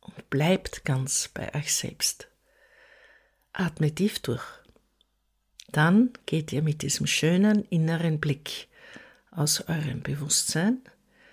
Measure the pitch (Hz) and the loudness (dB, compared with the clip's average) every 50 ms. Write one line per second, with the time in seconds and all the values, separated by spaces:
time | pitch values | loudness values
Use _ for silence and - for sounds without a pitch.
0 | - - - - - _ - 139 151 170 190 190 - - - - - - 135 131 | -20 -20 -20 -20 -8 _ 0 2 4 4 4 2 0 -4 -10 -6 -2 -2 0 0
1 | 135 135 - - - - - - 107 - - 147 147 - - - - - - - | 0 -2 -2 -4 -4 -4 -8 -8 -8 -6 -6 -6 -4 -2 -2 -2 -4 -6 -6 -4
2 | - - - - - - _ _ _ _ _ _ _ _ _ _ - - - - | -4 -4 -4 -6 -10 -20 _ _ _ _ _ _ _ _ _ _ -20 -20 -20 -20
3 | - - - _ _ _ _ _ _ _ - - 185 165 - - 156 147 151 - | -20 -20 -20 _ _ _ _ _ _ _ -4 -2 -2 -2 0 0 0 0 0 0
4 | 190 214 - - - - 117 - - - - - - - - _ _ _ _ _ | 0 0 0 -2 -4 -4 -4 -4 -6 -10 -16 -20 -20 -20 -20 _ _ _ _ _
5 | _ _ _ _ _ _ _ _ _ _ _ - - - - 156 151 170 185 214 | _ _ _ _ _ _ _ _ _ _ _ -20 -16 -4 0 2 4 6 6 6
6 | 254 240 - - _ - 165 160 156 - - 147 156 156 147 151 - 139 - - | 6 4 0 -6 _ -4 -2 -2 -2 -2 -2 0 0 0 0 -2 -2 -4 -2 -2
7 | - - - - - 160 175 185 202 214 214 208 - - 180 165 160 160 165 160 | -2 -2 0 2 2 4 4 4 4 4 4 2 0 0 0 0 2 2 0 0
8 | 170 165 156 156 156 151 135 - - - - - - - _ - - - - - | 0 0 0 0 0 -2 -2 -2 -6 -10 -12 -12 -12 -16 _ -20 -20 -20 -20 -20
9 | - - - _ _ _ - 170 147 151 - - - - 165 156 156 139 123 117 | -20 -20 -20 _ _ _ -4 -2 0 0 0 0 -2 -4 -4 -4 -2 -4 -6 -6
10 | - - 143 147 147 147 - - - - - 160 175 214 254 254 - - - _ | -6 -6 -6 -4 -2 0 0 0 0 0 0 2 2 2 2 0 -4 -12 -20 _
11 | _ _ _ _ _ - | _ _ _ _ _ -20